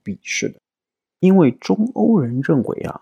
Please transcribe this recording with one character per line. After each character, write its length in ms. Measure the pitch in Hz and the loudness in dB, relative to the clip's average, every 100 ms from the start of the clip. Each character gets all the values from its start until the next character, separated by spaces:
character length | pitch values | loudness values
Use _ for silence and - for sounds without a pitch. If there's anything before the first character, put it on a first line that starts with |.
鄙 160 | - 95 | -12 -12
视 280 | - - 110 | -10 -8 -8
的。 100 | - _ _ _ _ _ _ | -10 _ _ _ _ _ _
因 180 | 185 190 | 4 6
为 140 | 143 | 4
中 380 | - - 196 220 | 2 -2 -2 -2
欧 260 | 233 214 214 | -2 0 2
人 220 | 120 123 | 0 -2
认 200 | 139 147 | -2 0
为 180 | - - | -2 -6
啊， 200 | - - | -10 -12